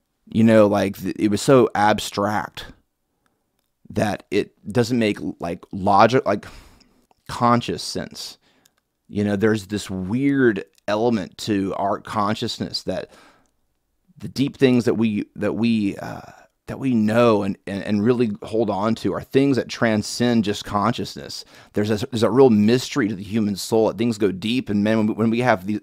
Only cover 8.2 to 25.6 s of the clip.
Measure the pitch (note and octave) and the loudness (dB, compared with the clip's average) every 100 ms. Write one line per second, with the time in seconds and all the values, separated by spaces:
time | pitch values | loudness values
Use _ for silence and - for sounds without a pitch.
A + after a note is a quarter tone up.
8.2 | - - _ _ _ _ _ _ - G2+ | -18 -18 _ _ _ _ _ _ -10 -4
9.2 | G#2 G2+ A2 A2 F#2+ G#2 - F#2+ F#2 B2 | -2 2 2 2 -2 -8 -6 -8 -4 -2
10.2 | C#3 C#3 A#2+ G2 - _ - G#2+ A#2+ A2 | 0 4 4 2 -4 _ -4 0 0 0
11.2 | E2 - - G2+ F#2+ - G2 G#2 - A2 | -4 -8 -2 -2 -2 -2 -4 -4 -4 -4
12.2 | G2+ A2 A2+ - G#2 - - F2+ - - | -2 -2 -6 -6 -8 -8 -8 -8 -10 -16
13.2 | - _ _ _ _ _ _ _ _ _ | -20 _ _ _ _ _ _ _ _ _
14.2 | E2+ A#2 C3+ - C3 B2 A#2 F#2+ A2+ G#2 | -10 -4 -4 2 2 4 2 0 0 -2
15.2 | - - G2+ E2+ A#2 A2+ G2 - - C3+ | -6 -6 -6 -2 0 0 -2 -4 -10 -12
16.2 | - - _ _ - A2 C3 A#2 G#2+ A#2 | -16 -20 _ _ -14 -8 -2 0 2 2
17.2 | A#2+ G#2 G2 F#2+ - G2 - G#2 A2 A#2+ | 4 2 0 -6 -8 -8 -4 0 2 2
18.2 | A#2+ G2+ - A2 G#2 F#2+ A2 A2 G2+ E2 | 0 -4 -6 -2 -2 -2 -2 -2 -4 -6
19.2 | - C3+ C#3 A#2+ - - A#2 G#2+ - - | -2 0 2 0 -2 -2 0 0 -2 -2
20.2 | A#2+ A#2 G2+ G2 - G#2 G#2 - - - | 0 2 0 -4 -4 -2 -2 -2 -8 -12
21.2 | - - - - - - G#2 G#2+ - A2 | -14 -16 -18 -20 -8 -2 0 0 -2 0
22.2 | G#2+ A#2+ C3 G#2+ G#2 B2+ - C#3+ G#2 F#2+ | 2 6 6 6 4 2 0 -2 -4 -4
23.2 | G2+ A2+ G#2 - - A2+ G#2 F2+ A#2+ G#2+ | -6 -2 -2 -4 -2 0 2 0 -4 0
24.2 | G#2 F#2 G#2+ B2 A#2 G#2 G#2+ A2 G#2+ G2+ | -2 -2 -4 -4 -2 0 2 2 0 0
25.2 | A2+ A#2 B2 G#2+ | 0 0 0 0